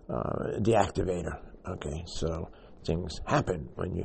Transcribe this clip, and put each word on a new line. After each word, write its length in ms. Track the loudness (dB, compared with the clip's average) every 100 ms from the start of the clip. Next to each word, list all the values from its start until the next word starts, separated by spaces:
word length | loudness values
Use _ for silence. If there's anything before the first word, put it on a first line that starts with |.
| -4
uh, 460 | -2 0 0 0 2
the 140 | 6
activator. 680 | 6 6 2 0 0 -2 -6 -10 -10 -6
Okay, 360 | -6 -4 -4 -4
so 440 | -2 0 -2 -4 -10 -18 -8
things 280 | 0 0 0 -4 2
happen 420 | 2 2 -2 -4 -4
when 180 | -2
you 100 | -2